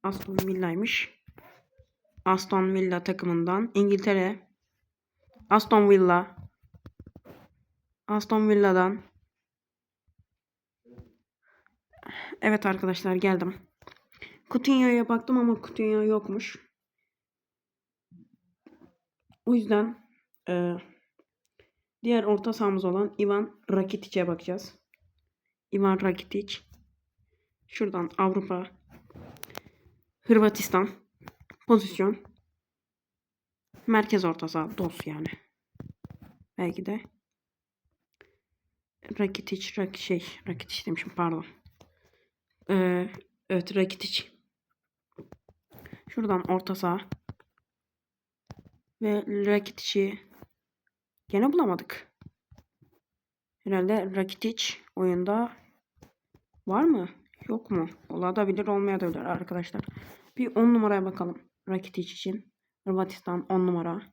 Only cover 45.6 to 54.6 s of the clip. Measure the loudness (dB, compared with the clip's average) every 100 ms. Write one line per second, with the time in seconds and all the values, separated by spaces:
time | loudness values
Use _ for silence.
45.6 | _ -20 -20 -20 -12 -6 0 0 2 -2
46.6 | 0 -4 -2 -2 -6 -16 -16 -20 _ _
47.6 | _ _ _ _ _ _ _ _ _ -20
48.6 | _ _ _ _ -2 -2 -2 -2 2 0
49.6 | -2 -10 -4 -2 -2 -4 _ -20 -20 _
50.6 | _ _ _ _ _ _ -4 2 2 2
51.6 | 2 -2 -6 -16 -18 _ -20 _ _ -20
52.6 | _ _ _ _ _ _ _ _ _ _
53.6 | -2 0 2 0 -2 -4 -4 -4 -6 -4